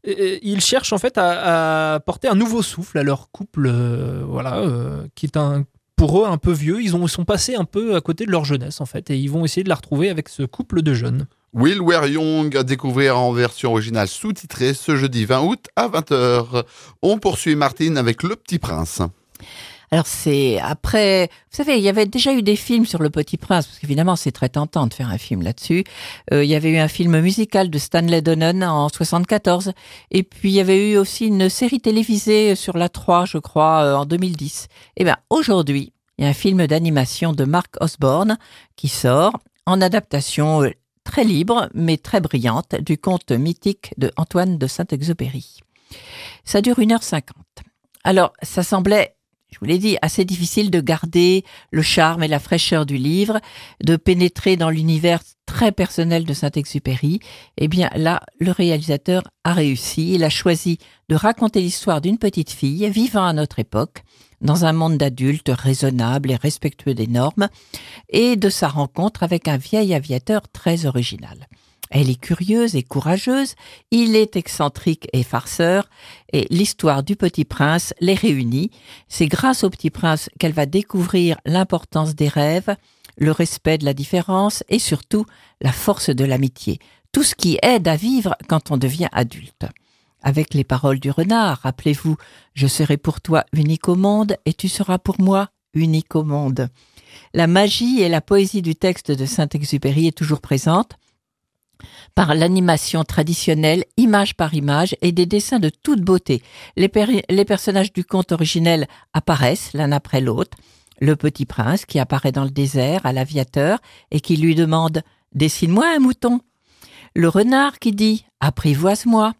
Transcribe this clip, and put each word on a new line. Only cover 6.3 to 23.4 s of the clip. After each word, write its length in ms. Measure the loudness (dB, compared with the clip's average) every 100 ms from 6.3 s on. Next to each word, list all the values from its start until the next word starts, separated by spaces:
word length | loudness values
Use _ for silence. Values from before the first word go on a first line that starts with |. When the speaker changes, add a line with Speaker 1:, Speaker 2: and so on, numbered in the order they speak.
| 0
Speaker 1:
peu 140 | 0
vieux. 300 | 0 -2 -2
Ils 140 | 0 0
ont, 100 | -2
ils 40 |
sont 160 | -2 -2
passés 300 | -2 -2 -4
un 100 | -4
peu 300 | -4 -2 -2
à 60 |
côté 240 | -2 -4 0
de 60 |
leur 140 | -2 0
jeunesse 360 | -4 -4 -10
en 40 | -10
fait, 240 | -10 -6
et 80 | -4
ils 120 | -2
vont 140 | -2 -2
essayer 180 | -2
de 60 | -2
la 60 | -4
retrouver 340 | -2 -2 0
avec 200 | -2 -8
ce 140 | -8
couple 380 | -8 -8 -4 0
de 120 | 0
jeunes. 340 | 0 0 -4 -6 _ _
Speaker 2:
Will 280 | 0 2 2
Were 240 | 2 2 2
Young 500 | 0 0 0 0 0
à 60 |
découvrir 540 | 0 -2 -2 2 2 2
en 140 | 0
version 400 | 0 -2 0 0
originale 360 | 0 0 -2 -2
sous-titrée 680 | -4 -6 -8 -10 -2 -2 -2
ce 200 | -2 0
jeudi 300 | 0 -2 0
vingt 160 | 0
août 240 | 0 -2 -6 -4
à 120 | -2
vingt 240 | -4 -2
heures. 540 | 0 2 0 0 -6 -6 -16 -20 _
On 160 | 0 2
poursuit, 380 | 0 -2 0 2
Martine, 420 | 0 0 -2 0
avec 260 | 0 -2
Le 120 | -4 -6
Petit 240 | -6 -6
Prince. 420 | -4 -6 -6 -4 -6 -6 _ -20 -20 -20 -20 -20 _
Speaker 3:
Alors, 140 | -2 -2
c'est 540 | -4 0 2 2 0
après, 720 | -4 -6 0 2 4 2 0 -4 _
vous 80 | -6
savez, 200 | 0 2
il 60 |
y 60 | 2
avait 160 | 2 0
déjà 280 | 2 0
eu 100 | 2
des 120 | 2 0
films 300 | 0 0 2
sur 160 | 0
Le 80 | 0
Petit 280 | 0 -4
Prince, 280 | -6